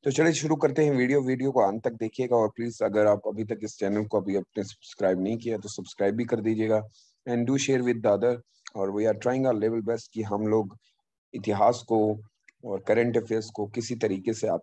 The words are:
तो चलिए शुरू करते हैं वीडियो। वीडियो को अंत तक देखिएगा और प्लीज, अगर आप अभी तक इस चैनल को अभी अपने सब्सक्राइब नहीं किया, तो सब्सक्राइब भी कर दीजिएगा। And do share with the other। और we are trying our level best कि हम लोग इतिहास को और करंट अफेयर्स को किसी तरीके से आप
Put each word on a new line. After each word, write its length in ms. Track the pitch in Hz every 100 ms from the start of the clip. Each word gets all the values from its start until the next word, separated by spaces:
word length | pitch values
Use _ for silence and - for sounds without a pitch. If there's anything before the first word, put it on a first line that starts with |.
तो 80 | 143
चलिए 220 | 135 160
शुरू 220 | 156 147 151
करते 300 | 151 135 151
हैं 60 |
वीडियो। 300 | 135 123 143
वीडियो 300 | 131 127 135
को 80 | 135
अंत 240 | 98 107
तक 80 | 127
देखिएगा 440 | 113 110 - 127 120
और 140 | 107
प्लीज, 300 | - 117 113
अगर 220 | 107 104 104
आप 160 | 101 110
अभी 160 | 104
तक 160 | 107 107
इस 140 | 107 -
चैनल 280 | 98 104 107
को 160 | 107
अभी 140 | 95 98
अपने 280 | 92 -
सब्सक्राइब 580 | 101 - - - 95 92
नहीं 160 | 95 113
किया, 200 | 117 110
तो 120 | 101
सब्सक्राइब 460 | - 95 - 101 110
भी 100 | 117
कर 160 | 117
दीजिएगा। 460 | 107 110 110 107 107 _ _ _ -
And 180 | 120 120
do 100 | 135
share 240 | - 135
with 160 | 123 120
the 60 | 107
other। 280 | 101 120 120 _ _ - 104
और 160 | 98
we 200 | 104 110
are 60 | 104
trying 280 | 120 131 131
our 120 | 110
level 240 | 110 113 107
best 200 | 117 -
कि 80 | 110
हम 260 | 104 101 107
लोग 300 | 110 98 - _ _ _ _ _
इतिहास 500 | - 101 98 101 - -
को 320 | 113 107 107 - _ _ _ 117
और 180 | 95 -
करंट 300 | 113 120 117
अफेयर्स 320 | 113 113 107
को 180 | - 104
किसी 280 | 120 113 117
तरीके 380 | 110 95 104
से 140 | 110 107
आप 140 | 82